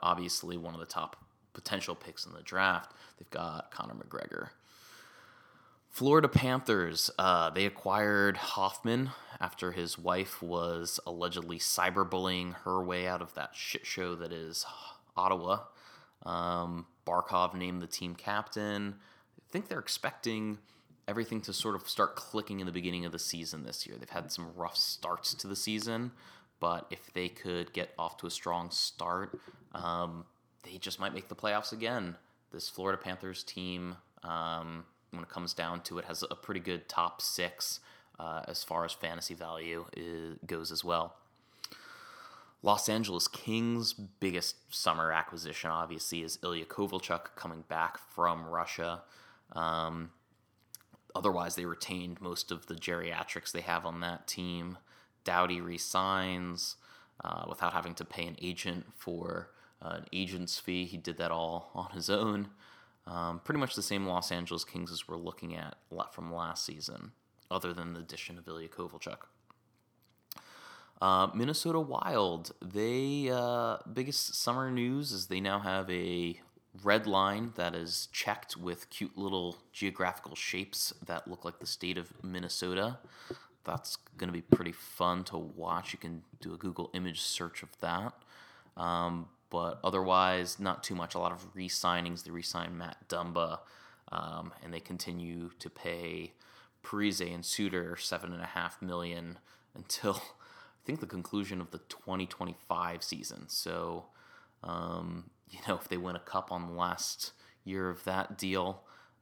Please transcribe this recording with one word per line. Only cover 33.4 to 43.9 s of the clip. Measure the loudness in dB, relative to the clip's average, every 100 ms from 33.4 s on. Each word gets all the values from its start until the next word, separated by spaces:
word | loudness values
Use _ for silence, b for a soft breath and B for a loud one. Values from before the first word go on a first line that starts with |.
team, | -8 -6 -4 -4 -4 -8 -14 -14
um, | -4 -2 0 -2 -4 -8 -12 _ _
when | -10
it | -8
comes | -6 -4
down | -2 -2 -2
to | -4 -6
it, |
has | -6 -4 -4
a | -6
pretty | -4 -4
good | -2 -4 -2
top | 2 2 2
six, | -2 0 0 0 -4 -4 B B B -10
uh, | -6 -6 -4
as | -6 0
far | 0
as | 0
fantasy | 0 -2 -2 -6
value | -6 -6 -6 -4 -4 -6 -8
is, | -6 -6 -6 -8 -4
goes | -4 -2
as | -2
well. | 2 2 2 -4 -20 _ B B B B B B B B B B B B
Los | 4 6 6
Angeles | 2 2 2 0
Kings' | 0 0 2 2 2 2